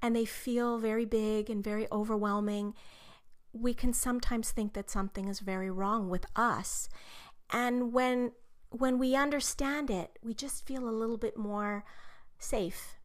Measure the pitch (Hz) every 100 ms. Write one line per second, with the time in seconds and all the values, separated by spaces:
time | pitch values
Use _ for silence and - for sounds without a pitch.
0 | 240 226 226 - 254 240 240 233 220 220
1 | 226 220 214 214 214 208 208 208 220 -
2 | 214 214 208 208 208 208 202 - - -
3 | - - - - - 226 240 233 247 240
4 | 254 247 - 233 220 - 208 202 196 196
5 | 190 202 196 196 196 190 190 185 196 220
6 | 190 185 - - 233 - - - - -
7 | - - - - - 233 247 247 240 247
8 | 254 247 240 - - - - 233 262 254
9 | 262 262 285 285 - - 277 294 277 185
10 | - - 226 220 269 - - 262 240 220
11 | 226 226 220 - 208 208 208 202 - -
12 | - - - - - 233 170 - - -